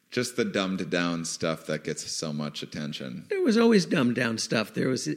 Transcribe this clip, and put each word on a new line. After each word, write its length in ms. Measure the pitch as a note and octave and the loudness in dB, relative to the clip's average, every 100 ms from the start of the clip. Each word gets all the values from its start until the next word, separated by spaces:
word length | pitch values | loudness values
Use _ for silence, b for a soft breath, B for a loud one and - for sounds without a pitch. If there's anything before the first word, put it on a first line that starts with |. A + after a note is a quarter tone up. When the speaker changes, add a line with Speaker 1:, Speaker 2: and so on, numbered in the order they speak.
| b | b
Speaker 1:
just 260 | B2 B2 - | -4 -2 0
the 80 | |
dumbed 460 | G#2+ G2+ F#2+ F#2+ D#2+ | 0 2 0 0 0
down 340 | F2 F2 E2+ | 0 0 0
stuff 420 | E2 - E2+ D#2+ - | -4 -2 -2 -2 -4
that 180 | D#2 | -4
gets 260 | D#2 D2+ - | -4 -6 -6
so 220 | - D#2+ | -6 -4
much 300 | D2 D2 - | -4 -6 -8
attention. 640 | - F2 D2 D2 C2 B1 - | -10 -8 -8 -8 -10 -10 -6
Speaker 2:
There 140 | G4 | 0
was 140 | E4+ G#3+ | 4 6
always 300 | A#3 G#3+ E3+ | 8 6 4
dumbed 300 | F3+ B2 A#2+ | 2 2 2
down 220 | A#2+ A2 | 0 -2
stuff. 360 | - B2 G#2+ | 0 0 0
There 140 | C3 C3 | -2 0
was 200 | B2 D3+ | 0 -2